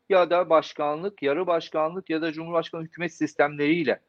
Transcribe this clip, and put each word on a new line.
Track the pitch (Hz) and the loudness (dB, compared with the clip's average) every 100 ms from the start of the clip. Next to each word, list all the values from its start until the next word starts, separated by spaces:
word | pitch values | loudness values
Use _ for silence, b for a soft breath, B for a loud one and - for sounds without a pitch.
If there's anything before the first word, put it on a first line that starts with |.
| _ | _
ya | 190 165 | 2 4
da | 175 170 | 2 4
başkanlık, | 160 143 - 147 151 190 - | 4 2 -4 -4 -2 -6 -4
yarı | 139 147 180 | -2 0 0
başkanlık | 165 156 160 156 180 - | -2 -2 -2 -2 -4 -4
ya | 160 | -2
da | 165 | -2
cumhurbaşkanı | 156 165 170 165 170 | -6 -4 -4 -4 -10
hükümet | 160 - 170 | -12 -8 -8
sistemleriyle | - 147 - 147 147 147 170 135 98 | -4 -6 2 0 2 0 2 2 -2